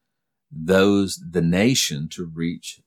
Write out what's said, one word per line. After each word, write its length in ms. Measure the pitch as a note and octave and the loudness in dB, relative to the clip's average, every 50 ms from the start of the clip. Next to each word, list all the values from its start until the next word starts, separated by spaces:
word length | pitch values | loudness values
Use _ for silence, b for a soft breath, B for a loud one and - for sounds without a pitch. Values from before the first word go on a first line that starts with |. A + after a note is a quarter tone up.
| _ _ _ _ _ _ _ _ _ _ | _ _ _ _ _ _ _ _ _ _
those, 720 | D2+ D2+ D#2+ E2 F#2 F#2+ F#2+ G2+ G2+ G2+ G2 F#2 - - - E2+ | -14 -10 -2 2 4 4 6 6 4 4 2 0 -4 -10 -12 -6
the 100 | E2+ F2+ | -2 0
nation, 680 | E2 E2+ F2 F#2 G#2+ B2+ C3 B2 - - D#2+ C#2+ D#2 D#2+ | 0 2 2 4 4 2 2 2 0 -2 -4 -6 -8 -10
to 160 | - - F2+ | -10 -12 -12
reach 560 | E2 D#2+ E2 E2 E2+ E2+ - - - - _ _ | -12 -8 -6 -6 -6 -6 -8 -12 -18 -20 _ _